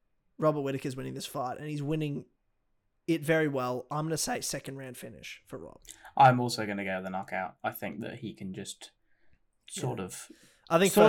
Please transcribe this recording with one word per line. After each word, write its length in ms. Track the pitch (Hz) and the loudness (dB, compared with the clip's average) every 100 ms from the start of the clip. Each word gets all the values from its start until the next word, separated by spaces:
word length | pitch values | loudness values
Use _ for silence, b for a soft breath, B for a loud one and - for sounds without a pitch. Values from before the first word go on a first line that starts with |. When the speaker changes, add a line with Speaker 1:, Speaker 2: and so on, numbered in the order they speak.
| _ _ _ - | _ _ _ 0
Speaker 1:
Robert 220 | 156 147 | 0 2
Whittaker's 340 | 135 135 147 131 | -2 -2 -4 -6
winning 180 | 131 | -8
this 120 | 131 - | -10 -10
fight, 320 | 151 127 - | -6 -6 -6
and 100 | 151 | -8
he's 140 | 147 | -6
winning 420 | 143 160 151 147 - _ _ _ _ _ _ _ - | -2 -2 -2 -4 -10 _ _ _ _ _ _ _ -2
it 160 | 160 | -2
very 260 | 147 160 156 | 2 2 2
well. 380 | 139 123 123 - | 0 -2 -4 -4
I'm 160 | 147 160 | -4 -2
gonna 100 | 151 | -2
say 240 | - 123 | -4 -4
second 360 | - 143 - 135 | -4 -8 -8 -12
round 180 | 131 123 | -14 -14
finish 460 | - 85 - - - | -16 -16 -16 -16 -14
for 120 | 127 | -14
Rob. 200 | 82 - - B B - | -14 -18 -20 B B 8
Speaker 2:
I'm 240 | 135 123 | 8 8
also 260 | 123 117 104 | 2 -2 -2
gonna 180 | 101 | -2
go 120 | 95 95 | -2 -4
with 80 | |
the 60 | 92 | -4
knockout. 440 | 92 98 92 92 - | -6 -6 -6 -6 -4
I 80 | 110 | -6
think 300 | - 101 - | -6 -8 -8
that 180 | 110 - | -10 -8
he 140 | 107 | -12
can 180 | - 95 | -10 -10
just 380 | 95 95 - - _ _ _ - - _ _ - | -10 -12 -14 -18 _ _ _ -20 -20 _ _ -14
sort 300 | - 127 123 | -6 -4 -4
Speaker 1:
Yeah. 60 | 90 | -8
Speaker 2:
of, 220 | - - b b b b | -10 -16 b b b b
Speaker 1:
I 100 | 170 | 4
think 140 | 190 | 6
Speaker 2:
sort 140 | 202 | 8